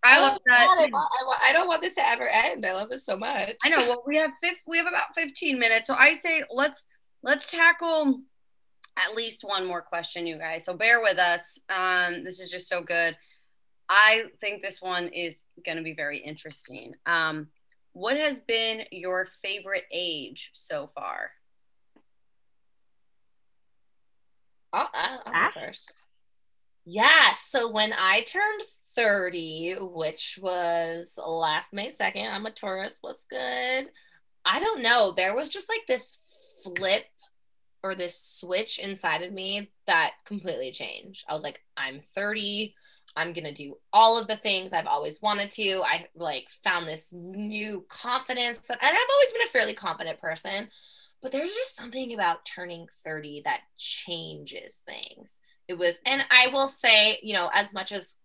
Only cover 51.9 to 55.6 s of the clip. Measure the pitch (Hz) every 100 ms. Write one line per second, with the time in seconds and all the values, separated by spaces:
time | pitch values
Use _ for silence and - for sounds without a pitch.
51.9 | 240 254 226 175 165 - - 180 170 170
52.9 | _ 160 156 151 147 143 131 _ - -
53.9 | - - 170 160 156 143 - - - -
54.9 | - - - 208 - _ _